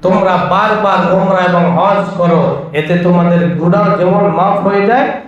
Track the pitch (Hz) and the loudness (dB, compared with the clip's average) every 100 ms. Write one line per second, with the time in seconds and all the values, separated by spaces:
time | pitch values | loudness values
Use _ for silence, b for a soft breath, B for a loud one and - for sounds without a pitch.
0 | 180 190 190 180 - 185 214 214 208 185 | 0 2 2 0 0 0 0 0 0 0
1 | 175 185 185 185 180 175 175 160 190 196 | 0 0 0 0 0 0 0 0 0 0
2 | - - 175 170 165 - - 147 156 175 | -2 -2 0 2 0 -4 -6 -6 -2 0
3 | 175 175 175 175 151 143 170 202 202 202 | 2 2 2 2 0 -2 0 0 0 0
4 | 180 202 170 165 190 202 185 202 202 247 | 0 2 0 0 -2 0 0 0 0 0
5 | 262 - | 0 -6